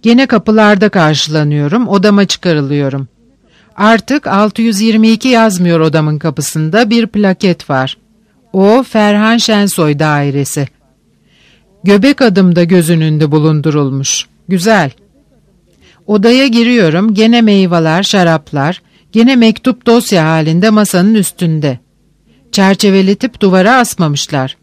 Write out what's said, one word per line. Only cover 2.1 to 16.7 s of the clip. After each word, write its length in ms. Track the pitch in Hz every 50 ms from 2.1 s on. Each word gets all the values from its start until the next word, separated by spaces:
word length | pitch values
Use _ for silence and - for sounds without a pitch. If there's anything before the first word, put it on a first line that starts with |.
| 202 202 196
çıkarılıyorum. 840 | 180 - - - 185 160 151 143 135 147 143 139 135 131 139 139 - _ _ _ _ _ _ _ _ _ _ _ _ _
Artık 520 | - 202 214 226 220 - - 269 294 -
altı 340 | - - 196 214 214 - -
yüz 200 | 226 233 214 190
yirmi 300 | 220 226 226 220 220 220
iki 160 | 226 220 -
yazmıyor 520 | 262 247 226 226 220 190 175 180 170 170 165
odamın 400 | 160 160 147 160 151 151 151 147
kapısında, 720 | - 160 139 - 143 - - 160 156 156 160 220 240 208
bir 180 | 233 233 226
plaket 640 | 226 - 208 208 190 185 _ - 190 170 - - -
var. 280 | 143 131 131 135 - _ _ _ _ _ _ _ _ _ _ _ -
O 300 | 190 190 202 220 262 254
Ferhan 540 | - - 220 208 208 208 208 214 226 226
Şensoy 600 | 240 220 - 220 202 202 196 - - 165 151 147 147
dairesi. 680 | 156 151 147 143 143 143 135 143 139 - - 151 139 - _ _ _ _ _ _ _ _ _ _ _ _ _ _ _ _ _ _ _ _ _ _ -
Göbek 380 | 190 202 202 185 277 285 -
adım 340 | 277 226 180 196 190 180 170
da 80 | 175 170
göz 260 | 165 190 180 165 160
önünde 420 | 175 160 156 156 156 151 156 147
bulundurulmuş. 920 | 147 156 147 160 156 151 143 160 147 151 143 135 135 135 135 - - - - _ _ _ _ -
Güzel. 420 | 190 180 170 220 220 196 156 131 - _ _ _ _ _ _ _ _ _ _ _ _ _ _ _ _ _ _ _ _ _ _
Odaya 400 | - 214 208 196 233 247 262 269
giriyorum, 680 | 277 226 233 233 247